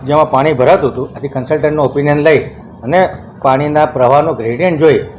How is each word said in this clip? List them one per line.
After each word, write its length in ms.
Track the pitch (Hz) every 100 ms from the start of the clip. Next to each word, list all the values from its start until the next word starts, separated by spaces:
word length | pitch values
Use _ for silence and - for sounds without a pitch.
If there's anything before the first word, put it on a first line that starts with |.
જેમાં 260 | 131 147 151
પાણી 220 | 131 147
ભરાતું 400 | 139 127 185 139
હતું. 160 | 117 135 -
આથી 120 | 139
કન્સલ્ટન્ટનો 540 | 135 123 156 151 151
ઓપિનિયન 360 | 139 143 143 147
લઈ 200 | 147 143 - - - -
અને 260 | 117 170 180 - - -
પાણીના 440 | 135 131 147 151 156
પ્રવાહનો 480 | 139 127 139 156
ગ્રેડિયન્ટ 460 | 127 113 120 180 160
જોઈ 180 | 156 117 -